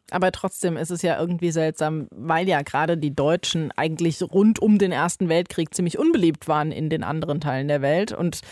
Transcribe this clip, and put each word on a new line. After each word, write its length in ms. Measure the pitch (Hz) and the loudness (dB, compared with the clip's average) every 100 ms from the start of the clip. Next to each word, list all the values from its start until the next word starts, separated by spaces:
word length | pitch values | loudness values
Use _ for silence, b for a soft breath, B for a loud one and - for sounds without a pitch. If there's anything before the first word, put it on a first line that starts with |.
| - | -6
Aber 200 | 180 185 | 0 0
trotzdem 440 | - 190 - 185 160 | 0 -6 -2 -2 -2
ist 140 | 160 | -4
es 100 | 175 | -2
ja 180 | 175 - | -2 0
irgendwie 340 | 170 175 175 | -2 -2 -2
seltsam, 560 | 160 160 156 156 156 - | 0 0 0 -2 -2 -6
weil 260 | - 165 160 190 | -8 -2 0 2
ja 140 | 156 | 0
gerade 340 | 143 135 160 165 | 0 -2 0 0
die 180 | 147 | -2
Deutschen 580 | 135 143 180 - 165 156 | 0 0 0 0 -2 -4
eigentlich 500 | - 160 160 170 - | -2 -2 0 -2 -2
rund 380 | 175 190 208 220 | -2 4 4 4
um 180 | 220 208 | 4 4
den 140 | 196 | 4
Ersten 360 | 139 170 - 180 | 2 0 0 0
Weltkrieg 460 | 165 180 - 165 | 2 0 -2 -4
ziemlich 240 | - 175 - | -2 -2 2
unbeliebt 500 | 320 320 170 151 - | 2 4 4 2 0
waren 240 | 151 151 | 0 0
in 180 | - 156 | -2 -2
den 120 | 160 | -2
anderen 380 | 90 156 170 147 | -4 -4 -2 -2
Teilen 280 | 147 131 143 | -2 -2 0
der 140 | 147 | 0
Welt. 300 | 139 160 214 | 2 0 0
Und 280 | - 175 - B | -2 -4 -4 B